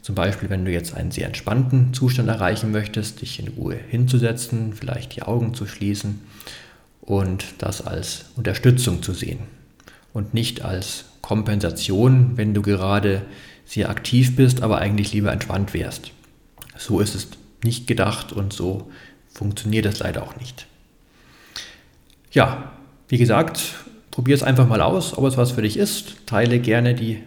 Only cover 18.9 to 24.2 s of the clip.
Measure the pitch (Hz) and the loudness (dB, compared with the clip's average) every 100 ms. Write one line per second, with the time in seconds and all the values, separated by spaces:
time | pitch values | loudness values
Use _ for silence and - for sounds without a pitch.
18.9 | - - - _ - 101 98 107 110 104 | -20 -20 -20 _ -6 -4 -4 0 0 0
19.9 | 104 - - - - - - - _ _ | -2 -4 -4 -8 -12 -16 -16 -20 _ _
20.9 | _ _ _ - - - - - - _ | _ _ _ -20 -20 -18 -16 -16 -20 _
21.9 | _ _ _ _ - 101 - - - - | _ _ _ _ 4 4 2 -10 -18 -20
22.9 | _ _ 123 120 107 - - - - - | _ _ 2 4 4 2 -2 -8 -10 -18
23.9 | - _ - | -20 _ -4